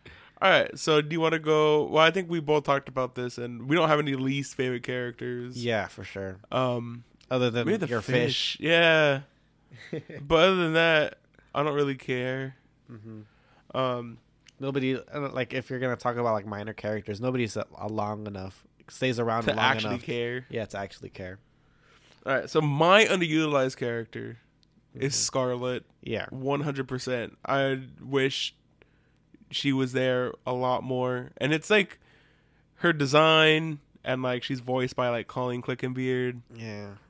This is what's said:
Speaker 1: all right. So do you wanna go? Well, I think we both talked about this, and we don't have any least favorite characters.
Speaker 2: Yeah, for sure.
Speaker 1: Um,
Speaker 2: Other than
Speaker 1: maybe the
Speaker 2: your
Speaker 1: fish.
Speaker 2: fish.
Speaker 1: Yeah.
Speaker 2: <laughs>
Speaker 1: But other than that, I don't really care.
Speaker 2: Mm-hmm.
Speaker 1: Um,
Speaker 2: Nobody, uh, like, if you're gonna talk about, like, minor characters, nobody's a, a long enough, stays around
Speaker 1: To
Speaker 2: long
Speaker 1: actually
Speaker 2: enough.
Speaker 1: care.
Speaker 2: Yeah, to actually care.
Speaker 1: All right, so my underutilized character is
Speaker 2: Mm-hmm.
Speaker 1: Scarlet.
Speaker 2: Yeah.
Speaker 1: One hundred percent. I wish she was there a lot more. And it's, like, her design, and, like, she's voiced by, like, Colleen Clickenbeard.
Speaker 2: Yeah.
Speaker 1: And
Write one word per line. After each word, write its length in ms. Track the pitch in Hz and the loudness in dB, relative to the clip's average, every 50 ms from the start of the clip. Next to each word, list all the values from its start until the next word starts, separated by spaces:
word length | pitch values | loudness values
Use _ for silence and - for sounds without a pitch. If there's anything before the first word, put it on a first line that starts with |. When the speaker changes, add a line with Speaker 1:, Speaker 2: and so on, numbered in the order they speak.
| - - - - - - - - | -20 -20 -20 -20 -20 -18 -6 0
Speaker 1:
all 100 | - 190 | 4 4
right. 280 | 175 139 - - - 135 | 6 4 4 0 -4 -4
So 240 | - 160 156 151 | 0 2 4 4
do 100 | 151 147 165 | 2 2 0
you 60 | 165 | 0
wanna 180 | 160 160 165 160 | 0 2 0 0
go? 460 | 151 151 156 156 151 151 151 151 139 | 0 2 4 4 4 4 4 4 2
Well, 180 | - 123 151 | 2 4 6
I 80 | 160 165 | 6 6
think 200 | 165 190 185 165 | 4 2 -2 -2
we 100 | 175 170 | -4 -2
both 240 | 147 143 151 151 143 | 0 2 2 2 2
talked 240 | - 143 135 - - | 2 0 0 -2 -4
about 260 | 127 131 127 123 - | -6 -4 -4 -4 -4
this, 200 | 127 123 123 - | -6 -8 -6 -6
and 320 | - 120 120 120 117 120 131 | -8 -10 -10 -10 -8 -2 0
we 80 | 151 | 2
don't 120 | 175 160 156 | 2 4 4
have 100 | 151 147 | 2 2
any 160 | 151 147 135 | 2 0 -2
least 400 | 131 131 135 135 143 135 - - | -2 -2 -2 -2 -2 -4 -6 -4
favorite 280 | - 127 127 127 120 | -4 -2 -2 -2 -4
characters. 800 | - - 127 127 123 120 120 - 123 123 123 120 120 123 123 120 | -6 -6 -6 -4 -6 -6 -8 -8 -8 -8 -6 -8 -8 -10 -8 -4
Speaker 2:
Yeah, 260 | 120 120 113 104 92 - | -2 0 0 0 0 -2
for 160 | - - 101 | -8 -12 -14
sure. 340 | - - 98 98 95 95 95 - - | -10 -8 -8 -8 -8 -10 -12 -10 -4
Speaker 1:
Um, 540 | - 127 131 123 123 120 120 120 117 120 117 _ _ _ _ - | -2 0 0 0 0 -2 -4 -8 -10 -14 -16 _ _ _ _ -4
Speaker 2:
Other 200 | 131 127 123 120 | 0 0 0 2
than 160 | 113 123 117 | 0 0 0
Speaker 1:
maybe 100 | 147 208 214 | 0 0 0
the 80 | 190 143 | 0 -2
Speaker 2:
your 120 | 120 113 | -2 -2
Speaker 1:
fish. 560 | 101 - 127 123 120 117 127 - - - - | 0 0 2 2 2 2 0 -2 -2 -4 -4
Speaker 2:
fish. 0 | - | -2
Speaker 1:
Yeah. 600 | - 151 165 170 170 165 160 156 151 147 139 135 139 | 0 2 4 6 6 6 6 6 6 4 2 0 -4
Speaker 2:
<laughs> 760 | - _ _ _ _ _ _ _ _ - - - - - 151 - - 160 147 | -10 _ _ _ _ _ _ _ _ -20 -20 -14 -10 -10 -10 -10 -10 -14 -8
Speaker 1:
But 140 | 143 143 165 | 0 4 6
other 200 | 160 170 190 190 | 8 8 8 6
than 160 | 180 175 160 160 | 4 2 4 4
that, 440 | 165 165 165 160 151 147 - - - _ _ _ _ _ _ - | 4 6 6 6 4 4 2 -2 -10 _ _ _ _ _ _ -2
I 80 | 139 | -2
don't 120 | 147 156 143 | 0 0 2
really 220 | 147 143 139 135 | 0 0 0 -2
care. 600 | 127 - - 131 123 123 127 131 131 135 131 131 _ _ _ _ _ _ - | -4 -4 -4 -4 -2 -2 -4 -4 -4 -6 -8 -12 _ _ _ _ _ _ -20
Speaker 2:
Mm-hmm. 840 | 120 107 107 113 110 107 107 - _ _ _ _ _ _ _ - - | -20 -18 -16 -16 -16 -16 -18 -20 _ _ _ _ _ _ _ -8 -4
Speaker 1:
Um, 420 | 131 131 127 123 123 120 117 117 - _ _ _ _ _ - - - | -2 -2 -2 -2 -4 -8 -10 -14 -18 _ _ _ _ _ -20 -14 -10
Speaker 2:
Nobody, 360 | 135 135 135 139 131 131 131 | -6 -4 -2 0 0 0 -2
uh, 320 | 123 - - - 147 143 135 | -2 -4 -8 -8 -8 -6 -6
like, 200 | - 131 127 - | -4 -4 -4 -4
if 160 | 127 131 120 - | -4 -8 -6 -6
you're 120 | 135 123 | -6 -4
gonna 160 | 131 127 120 | -2 -2 -2
talk 200 | - - 123 120 | -2 -2 -2 -2
about, 160 | 120 120 117 | 0 0 0
like, 140 | 110 104 98 | 0 0 -2
minor 260 | 107 104 104 104 110 | -4 -8 -8 -8 -8
characters, 480 | 104 - - 107 107 107 101 - 104 101 | -10 -6 -4 -4 -4 -4 -4 -6 -8 -4
nobody's 360 | 120 127 127 127 120 104 - | -4 -2 -2 0 -2 -2 -4
a, 100 | 110 - - - | -6 -8 -8 -10
a 120 | - - 107 | -10 -8 -6
long 380 | 110 107 104 104 107 104 107 | -4 -4 -4 -4 -4 -6 -8
enough, 380 | 104 101 95 95 95 - - _ _ _ _ - - | -10 -10 -10 -10 -12 -14 -18 _ _ _ _ -20 -16
stays 300 | - - 131 131 120 117 | -8 -4 -2 -2 0 0
around 240 | 117 117 110 117 113 | 0 0 0 0 0
Speaker 1:
To 60 | 127 | 0
Speaker 2:
long 80 | 135 117 | 0 2
Speaker 1:
actually 360 | 110 127 135 110 107 107 127 | 2 2 2 0 -2 -4 -4
Speaker 2:
enough. 120 | 123 - | -6 -6
Speaker 1:
care. 400 | - 120 120 120 120 123 127 127 - | -6 -4 -4 -4 -4 -6 -8 -8 -8
Speaker 2:
Yeah, 160 | - 117 107 | -6 -6 -6
to 120 | - - 98 | -6 -6 -8
actually 320 | 98 98 - - - - | -8 -8 -10 -14 -16 -16
care. 280 | - - 95 90 95 104 _ _ _ _ _ _ _ _ _ _ _ _ _ _ _ _ - | -14 -12 -14 -12 -14 -16 _ _ _ _ _ _ _ _ _ _ _ _ _ _ _ _ -4
Speaker 1:
All 80 | - 139 | -2 -2
right, 140 | 127 - - | -2 -2 -2
so 120 | - 156 | 0 0
my 440 | 156 147 139 143 160 175 190 214 220 | 2 2 2 4 6 8 8 8 6
underutilized 720 | - 180 185 170 160 151 156 160 151 143 139 131 131 - | 6 4 2 2 2 2 2 2 2 2 2 0 0 -2
character 600 | - 131 120 117 117 113 - - 113 113 113 117 - _ _ _ _ _ _ _ _ _ _ - | -4 -6 -4 -4 -6 -8 -8 -10 -12 -12 -12 -14 -16 _ _ _ _ _ _ _ _ _ _ -10
is 180 | 120 131 143 | -6 -4 -2
Speaker 2:
Mm-hmm. 60 | 139 - - | -2 -2 -2
Speaker 1:
Scarlet. 580 | - - 135 127 127 123 123 123 127 127 117 - _ _ _ | -2 -2 -2 -2 -2 -2 -4 -4 -4 -6 -6 -8 _ _ _
Speaker 2:
Yeah. 240 | - 123 113 101 - - | -8 -6 -4 -4 -6 -6
Speaker 1:
One 300 | - 131 131 135 143 143 | -8 -6 -4 -2 -2 -2
hundred 260 | 151 151 139 135 131 131 | -2 -2 -4 -4 -6 -6
percent. 480 | 131 127 - 127 127 120 110 - - - - | -6 -6 -4 -4 -4 -4 -4 -6 -8 -4 0
I 360 | - 131 139 135 135 135 131 131 123 - - | 2 2 4 4 2 0 -2 -6 -10 -16 -16
wish 540 | - 127 135 135 131 139 131 - - - - _ _ _ _ _ _ _ _ _ _ _ _ _ _ _ _ - - - | -6 0 2 2 2 2 0 -2 -6 -6 -8 _ _ _ _ _ _ _ _ _ _ _ _ _ _ _ _ -20 -14 -8
she 220 | - - - 143 | -6 -2 0 0
was 200 | 135 131 135 123 | 0 0 0 0
there 400 | 123 131 131 131 127 127 127 120 - - - | 0 0 2 2 2 0 0 -2 -6 -6 -6
a 60 | - | -4
lot 320 | 127 127 127 127 127 - - | -2 0 0 0 0 -2 -2
more. 480 | 127 127 127 127 127 127 123 127 131 - - | -2 -2 -2 -2 -2 -2 -4 -6 -10 -6 -2
And 140 | - 139 | 0 0
it's, 160 | 156 156 151 - | 0 0 2 4
like, 300 | 214 214 196 - - - _ _ _ _ _ _ _ _ _ _ _ _ _ _ _ | 4 4 4 2 -4 -20 _ _ _ _ _ _ _ _ _ _ _ _ _ _ _
her 160 | - - 170 | 0 2 2
design, 880 | 165 147 143 131 139 151 160 160 160 160 156 156 156 156 165 160 151 143 _ _ _ _ - | 2 2 2 4 6 6 8 8 8 8 8 6 6 4 2 -2 -6 -8 _ _ _ _ -4
and, 180 | - 131 127 | -4 -2 -2
like, 200 | 131 127 123 123 - | -2 -2 -4 -4 -4
she's 160 | - 139 127 | -6 -6 -6
voiced 340 | 120 127 127 131 127 123 - | -4 -2 0 0 0 -2 -2
by, 140 | - 127 123 | -2 0 0
like, 180 | 120 117 104 | 0 -2 -4
Colleen 360 | - - 127 127 127 123 123 | -6 -6 -4 -4 -4 -4 -4
Clickenbeard. 800 | 120 - 127 123 - 127 127 131 131 127 127 127 127 127 123 120 - - 117 | -4 -6 -6 -4 -4 -6 -4 -2 -2 0 0 0 0 -2 -4 -8 -12 -18 -16
Speaker 2:
Yeah. 320 | 117 113 110 104 104 104 | -12 -12 -10 -10 -10 -12
Speaker 1:
And 100 | 101 101 104 _ | -14 -16 -18 _